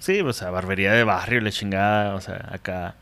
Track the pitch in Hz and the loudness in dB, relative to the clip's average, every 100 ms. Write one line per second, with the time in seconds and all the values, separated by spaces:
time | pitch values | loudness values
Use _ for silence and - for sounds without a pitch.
0 | - 202 151 - 92 90 92 95 98 113 | -2 0 0 -2 -4 -4 -2 0 4 6
1 | 110 92 104 120 107 - 104 95 101 107 | 4 2 2 0 0 -2 -2 2 2 2
2 | 104 98 95 92 98 98 - 92 87 - | 0 -2 -8 -12 -10 -10 -8 -6 -8 -10